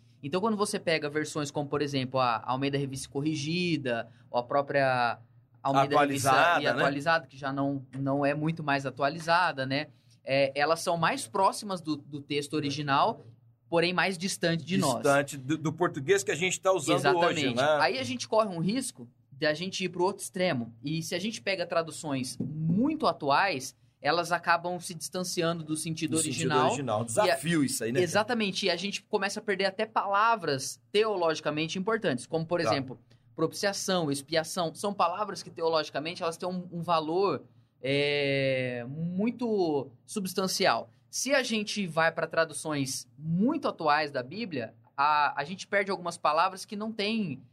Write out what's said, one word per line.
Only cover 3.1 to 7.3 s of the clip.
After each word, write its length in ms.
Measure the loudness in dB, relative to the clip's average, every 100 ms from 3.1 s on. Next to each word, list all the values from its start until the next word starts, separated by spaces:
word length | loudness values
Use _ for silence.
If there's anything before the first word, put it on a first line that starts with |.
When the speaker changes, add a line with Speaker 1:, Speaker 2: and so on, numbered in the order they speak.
| -4 -2 -2 -2 0 0 0 0 -4 -6 -14 -6
Speaker 1:
ou 100 | -4
a 40 |
própria 760 | 0 0 2 2 4 4 2 0 -10 _ _ _
Almeida 320 | 2 4 4 4
Speaker 2:
Atualizada, 420 | 4 4 4 6 6 4
Speaker 1:
Revista 60 |
e 20 | 2
Speaker 2:
né? 40 |
Speaker 1:
Atualizada, 560 | 2 2 2 2 0
que 100 | -2